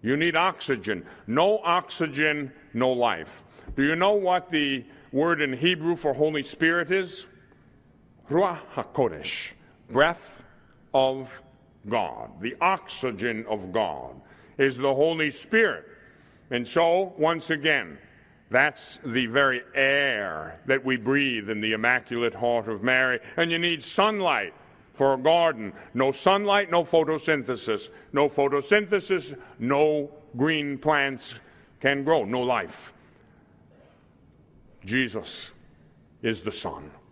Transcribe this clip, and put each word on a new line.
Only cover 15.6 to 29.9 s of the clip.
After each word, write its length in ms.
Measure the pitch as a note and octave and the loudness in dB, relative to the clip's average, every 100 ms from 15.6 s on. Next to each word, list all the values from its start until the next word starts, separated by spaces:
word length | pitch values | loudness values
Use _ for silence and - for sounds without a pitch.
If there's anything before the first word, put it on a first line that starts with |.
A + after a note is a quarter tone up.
| G#3+ G2 - - - - _ _ _ | 2 0 -12 -20 -20 -20 _ _ _
And 180 | A#2+ A#2 | -6 -2
so, 460 | - E3 F3 F#3+ F3 | 2 4 4 0 0
once 320 | D#3 E3 - | 0 0 -2
again, 480 | D#3+ D3 D3 F#2 C#2+ - - _ _ _ | -2 0 0 -2 -14 -20 -20 _ _ _
that's 480 | A#2+ D3 - - - | 2 2 0 -18 -14
the 220 | C#3 A#2 A#2+ | -4 -2 0
very 360 | B2 C#3 B2 - | 2 2 2 -4
air 840 | C#3+ C3+ C#3 C#3 A2+ G2 D#2 D#2 - - | 0 2 2 0 -2 -4 -6 -10 -14 0
that 180 | C3+ | 0
we 120 | B2+ B2+ | 2 -2
breathe 520 | A2 C#3 C#3 A#2 G2+ | 0 0 0 -2 -4
in 140 | G#2+ | -4
the 100 | A2 | -2
Immaculate 600 | A2 A#2 B2 A#2+ A#2+ A#2+ | 0 0 0 -2 -2 -2
Heart 340 | A2 A#2+ A#2+ G#2+ | -2 -2 0 -2
of 140 | G#2+ | -4
Mary. 380 | A2+ B2+ C3 B2 - - | 0 2 2 -2 -6 -2
And 120 | E3+ | 0
you 80 | E3 | 0
need 240 | F3 E3 | -2 -4
sunlight 680 | - - G3+ G#3+ F3+ C3 G2 - - - _ | -6 0 0 2 0 0 -2 -10 -20 -20 _
for 220 | - C#3 | 0 2
a 20 | C3+ | 4
garden. 560 | C3 E3+ E3 C3 G#2+ - - | 4 4 4 0 -8 -12 -10
No 180 | A#2+ C3+ | 0 0
sunlight, 580 | C3+ F3+ G3 G3+ G3+ G3 | 2 2 4 4 2 2
no 140 | E3+ | 0
photosynthesis. 1040 | E3 E3 D#3 D#3+ D#3+ D3+ A#2 B2 - G#2 - - - | 2 2 2 -2 0 -2 0 -6 -2 -4 -4 -20 -6
No 160 | C#3+ C#3+ | 2 2
photosynthesis, 1120 | C#3+ C#3 C#3+ C#3 G#3 G3+ G3 - F#3 C3 C#3+ - - | 4 2 2 2 2 4 -2 0 -2 -2 -14 -18 -6
no 520 | A#2 C#3 D#3 | 0 4 4